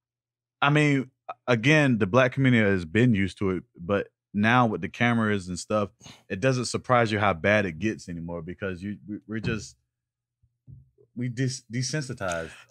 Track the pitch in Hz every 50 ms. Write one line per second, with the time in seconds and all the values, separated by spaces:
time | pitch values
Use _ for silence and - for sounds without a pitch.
0 | _ _ _ _ _ _ _ _ _ _ _ _ 139 143 147 151 151 147 143 135
1 | 123 - _ _ _ - - _ _ - 123 113 107 139 156 156 147 135 123 104
2 | 110 95 95 127 131 123 - 139 135 127 123 117 107 101 98 92 87 78 82 107
3 | 123 127 110 98 98 90 - - 101 95 92 85 - _ _ - 87 85 101 98
4 | - - _ _ _ _ - 101 104 113 120 127 123 113 104 82 92 95 - -
5 | 120 120 117 113 110 107 104 101 90 90 90 85 - - 107 107 104 95 - _
6 | - - - - _ - 98 95 107 135 131 127 117 - - 101 - - 127 120
7 | 117 104 107 104 107 101 92 80 80 98 104 107 101 92 80 78 98 110 101 71
8 | - - 85 85 82 85 85 85 82 87 87 - 104 95 92 85 92 101 104 -
9 | - 90 104 92 - 92 107 113 104 120 113 104 95 - - _ _ _ _ _
10 | _ _ _ _ _ _ _ _ _ _ _ _ _ - - - - _ _ _
11 | _ _ _ - 123 127 113 117 135 127 131 - - - 107 123 131 - - 156
12 | 139 127 120 - 98 92 85 82 82 80 - - - _